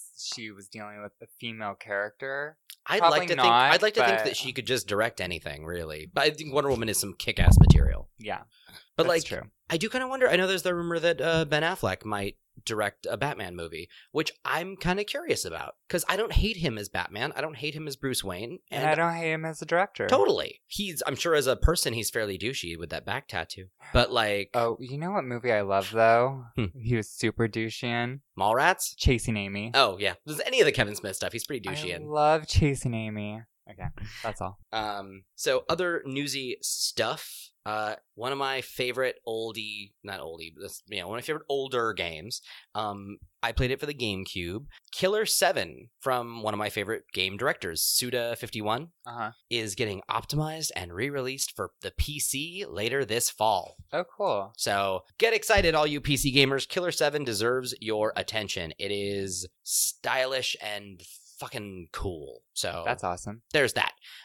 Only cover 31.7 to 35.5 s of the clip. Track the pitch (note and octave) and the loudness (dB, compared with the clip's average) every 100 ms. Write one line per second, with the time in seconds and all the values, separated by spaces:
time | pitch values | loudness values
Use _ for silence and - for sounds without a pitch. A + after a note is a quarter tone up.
31.7 | - F2+ E2+ D3+ D3+ D3+ D#3 D3+ - D3+ | -6 -6 -6 -2 4 6 6 4 4 6
32.7 | C3+ C3 A2+ A2 G#2+ G#2 G#2+ A2+ _ - | 4 -2 -4 -4 -6 -8 -10 -16 _ -20
33.7 | - F2+ - G#2+ - A#2 - F#2+ G2 - | -12 -10 -8 -12 -8 -8 -6 -8 -10 -8
34.7 | A2 G#2+ G2+ G2 F#2+ - - D3+ | -4 -4 -6 -10 -16 -20 -4 0